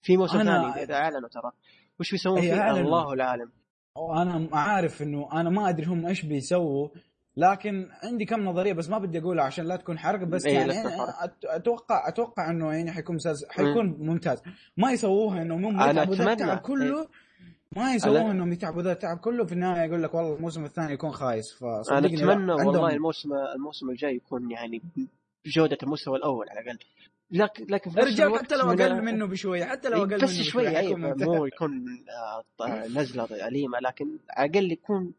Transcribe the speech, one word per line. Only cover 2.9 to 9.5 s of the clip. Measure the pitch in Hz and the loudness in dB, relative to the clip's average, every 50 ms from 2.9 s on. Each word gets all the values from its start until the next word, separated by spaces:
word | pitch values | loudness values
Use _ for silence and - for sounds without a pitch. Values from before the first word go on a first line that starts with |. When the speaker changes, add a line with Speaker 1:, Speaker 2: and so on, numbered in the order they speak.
| 160 170 160 143 135 | 2 2 2 0 -2
Speaker 1:
العالم. | 131 131 127 127 120 120 117 _ _ _ _ _ _ _ _ _ - | 0 0 0 0 -2 -4 -10 _ _ _ _ _ _ _ _ _ -10
Speaker 2:
وأنا | 160 165 160 160 175 180 175 160 160 160 147 | -6 -2 0 0 2 2 2 0 -2 0 0
عارف | 151 147 202 208 196 175 156 - - 147 | 0 2 2 2 2 2 0 -2 -4 -6
إنه، | 151 147 143 143 - 151 | -4 -4 -4 -6 -4 -2
أنا | 160 170 170 | 0 2 2
ما | 180 208 208 190 | 2 2 2 2
أدري | 175 156 156 | 0 0 0
هم | 170 180 170 165 | 0 0 0 0
إيش | 170 190 180 160 | 0 -2 -2 -2
بيسووا، | 151 151 139 127 - 180 180 175 156 139 139 143 147 - 165 _ _ _ _ _ _ _ | -2 -2 -2 0 2 2 2 2 2 0 0 -2 -4 -6 -16 _ _ _ _ _ _ _
لكن | - 160 185 196 196 - 208 202 190 185 - - - - | 4 4 4 4 4 -2 -6 -4 -4 -6 -8 -12 -12 -8
عندي | 214 247 233 214 | -6 -4 -4 -2
كم | 165 220 220 202 | -2 -2 -2 -2
نظرية | 190 175 175 185 208 190 | -2 0 0 0 0 0
بس | 165 170 147 | -2 -4 -2
ما | 202 220 | -2 -2
بدي | 190 185 160 165 | -2 -2 -4 -4
أقولها | 156 180 180 160 143 | -2 -2 0 0 0
عشان | 131 | 0